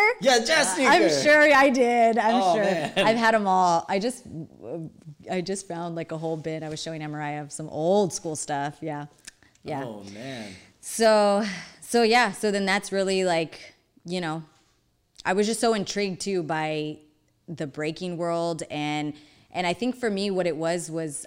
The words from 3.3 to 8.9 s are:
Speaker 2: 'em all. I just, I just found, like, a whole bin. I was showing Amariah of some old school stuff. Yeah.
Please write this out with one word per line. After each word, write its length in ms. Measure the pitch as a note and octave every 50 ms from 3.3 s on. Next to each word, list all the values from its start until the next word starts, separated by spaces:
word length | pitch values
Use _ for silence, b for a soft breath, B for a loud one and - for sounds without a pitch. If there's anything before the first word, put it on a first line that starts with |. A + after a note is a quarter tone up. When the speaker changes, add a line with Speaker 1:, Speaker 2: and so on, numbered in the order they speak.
| A3+
Speaker 2:
'em 100 | A3 G#3
all. 400 | F#3+ F#3 F#3 F#3 F3 E3+ E3 - -
I 120 | G3 G3
just, 240 | G3 B3+ B3 - - - - D#3+ D#3 - C2 - - A2 D3 E3+ D#3+ - - _ - D#3+ C#3+ _ - -
I 100 | F#3 F#3
just 260 | F3 F#3+ G3 G3 - -
found, 260 | E3+ E3+ F3 E3+ E3
like, 160 | E3+ D#3+ -
a 80 | E3 D#3+
whole 180 | E3 D#3+ E3
bin. 280 | D#3+ D3 D#3+ D#3+ D#3+ D#3
I 40 | D#3
was 140 | D#3 D3+
showing 180 | - E3 D#3+ D#3
Amariah 400 | D#3 D3+ D3 D3+ D3+ D3 D3 D3
of 120 | D3 C#3
some 160 | - - D#3 D3+
old 440 | - D3 D#3+ F3 G3 G#3 G3+ E3
school 220 | - - - E3 D#3
stuff. 440 | - - - D3 C#3 C#3+ D3 D3 -
Yeah. 260 | D#3+ D#3+